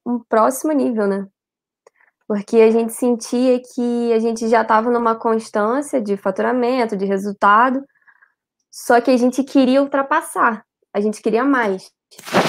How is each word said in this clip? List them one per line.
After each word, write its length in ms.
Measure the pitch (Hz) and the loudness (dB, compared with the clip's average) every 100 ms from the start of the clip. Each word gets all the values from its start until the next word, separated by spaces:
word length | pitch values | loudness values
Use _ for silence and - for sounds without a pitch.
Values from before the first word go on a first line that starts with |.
| - | -6
um 120 | 240 | -6
próximo 520 | - 220 240 262 311 | -2 0 0 0 -2
nível, 340 | 285 254 220 202 | -2 -2 -2 -2
né? 200 | 196 196 _ _ _ _ _ _ _ _ _ - | -4 -8 _ _ _ _ _ _ _ _ _ -6
Porque 280 | 208 - 233 | -6 2 4
a 140 | 220 | 6
gente 220 | 226 226 | 4 -2
sentia 680 | - 247 233 - 247 254 247 - | -2 -2 -2 -2 0 2 0 -4
que 380 | - 240 240 233 | -6 -4 -2 0
a 60 | 226 | 0
gente 300 | 226 226 226 | 0 -2 0
já 160 | 226 | 2
tava 260 | 220 220 240 | 2 0 2
numa 240 | 240 233 | 0 0
constância 840 | 226 233 226 220 214 214 269 285 269 | -2 -2 -2 -2 -2 -2 -2 -4 -4
de 160 | 208 196 | -4 -4
faturamento, 800 | 196 190 220 254 240 262 226 196 | -4 -2 -2 -2 -2 -2 -2 -4
de 80 | |
resultado, 800 | 196 196 202 202 202 214 254 262 277 _ _ _ _ _ _ _ _ | -2 -4 -4 0 4 4 4 0 -8 _ _ _ _ _ _ _ _
só 280 | - - 240 | -8 2 2
que 100 | 254 | 4
a 60 | 247 | 2
gente 260 | 247 262 | 2 -2
queria 380 | 269 277 254 269 | 0 2 4 2
ultrapassar, 840 | 277 285 277 311 311 359 240 214 _ _ _ | 2 -2 -2 -2 -2 -2 0 -2 _ _ _
a 60 | 202 | -4
gente 200 | 214 208 | -4 -4
queria 240 | 226 220 | -2 0
mais. 460 | 277 262 214 190 - _ _ - - - | 0 0 0 -4 -10 _ _ -20 -4 -2